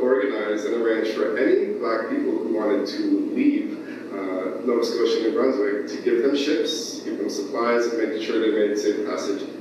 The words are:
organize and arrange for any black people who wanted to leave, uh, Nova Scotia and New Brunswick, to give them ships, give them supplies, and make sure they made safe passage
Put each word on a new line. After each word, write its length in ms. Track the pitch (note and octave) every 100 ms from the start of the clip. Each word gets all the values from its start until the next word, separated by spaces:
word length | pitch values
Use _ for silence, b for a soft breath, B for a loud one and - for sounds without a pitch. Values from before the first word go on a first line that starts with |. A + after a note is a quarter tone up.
organize 600 | B2 C3 G2+ - G#2+ G#2+ G#2
and 100 | A#2
arrange 400 | A2+ A2 - -
for 220 | A#2 -
any 360 | D3+ G3+ G3+ -
black 300 | - - -
people 280 | - - -
who 160 | -
wanted 320 | G#2+ G#2 G2 -
to 460 | - G2+ G2 -
leave, 460 | B2 - - - - B B -
uh, 460 | G2 F#2+ F#2 F#2 - A#2+
Nova 160 | A#2+
Scotia 320 | - - - A2+
and 80 |
New 80 | -
Brunswick, 560 | A#2+ C3 A#2 G#2 G2+ -
to 140 | -
give 180 | F3+ -
them 140 | C3+ C#3+
ships, 640 | D3 D#3 - - - -
give 180 | - -
them 120 | -
supplies, 560 | - - B2 A#2 A#2+ A#2
and 100 | A2+
make 240 | - -
sure 180 | - A2
they 280 | A2 G#2 G#2
made 100 | G2+
safe 280 | G#2 - -
passage 340 | - - - - -